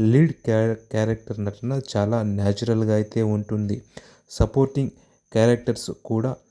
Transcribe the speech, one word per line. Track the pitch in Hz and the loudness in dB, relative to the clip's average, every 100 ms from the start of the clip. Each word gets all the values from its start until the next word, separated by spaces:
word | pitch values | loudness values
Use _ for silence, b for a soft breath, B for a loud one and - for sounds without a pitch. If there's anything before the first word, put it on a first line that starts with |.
లీడ్ | 110 127 160 - | 4 6 4 0
క్యా-, | - 110 113 110 - | -2 0 0 -2 -6
క్యారెక్టర్ | 110 110 110 - 107 | -2 -2 -2 -6 -8
నటన | 101 101 117 135 - | -6 -6 -6 -6 -4
చాలా | 104 104 117 107 | -2 0 0 0
న్యాచురల్‌గా | 101 101 101 117 110 110 107 | 0 0 0 0 0 2 0
అయితే | 107 113 | 0 -2
ఉంటుంది. | 107 104 104 107 104 104 - B B B B | 0 -2 -2 -4 -4 -6 -8 B B B B
సపోర్టింగ్ | - 113 139 135 143 135 - b b b | -2 0 2 0 0 -6 -8 b b b
క్యారెక్టర్స్ | 113 113 120 120 113 - - | 2 4 2 0 -6 -8 -12
కూడా | - 113 127 127 _ | -4 -2 -2 -6 _